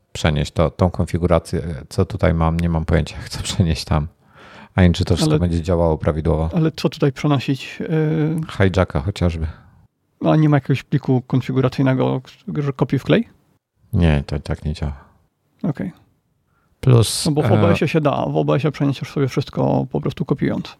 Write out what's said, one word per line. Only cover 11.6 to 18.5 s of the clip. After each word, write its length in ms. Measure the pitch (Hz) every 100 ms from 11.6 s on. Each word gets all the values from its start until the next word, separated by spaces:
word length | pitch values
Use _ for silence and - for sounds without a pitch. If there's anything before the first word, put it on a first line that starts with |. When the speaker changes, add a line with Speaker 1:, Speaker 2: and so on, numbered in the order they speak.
| 127 - 135 131 127 131 - - - 151
Speaker 2:
że 160 | 143
kopiuj 260 | - 135 139
wklej? 300 | - 185 - _ _ _ _ _ -
Speaker 1:
Nie, 300 | 90 82 71 69
to 100 | 73
i 60 |
tak 240 | - 78 73
nie 80 |
działa. 220 | 80 76 67 - _ _ _ _ -
Speaker 2:
Okej. 280 | 185 - 175 - _ _ _ _ _ _ _ -
Speaker 1:
Plus, 440 | 127 120 107 - 165
Speaker 2:
No 60 |
bo 100 | 147
w 100 | 120
Speaker 1:
e, 20 |
Speaker 2:
O 40 | 107
B 140 | 104
S-ie 160 | - 156
się 120 | 165
da, 240 | 143 127 131
w 120 | 151
O 80 |
B 80 | 147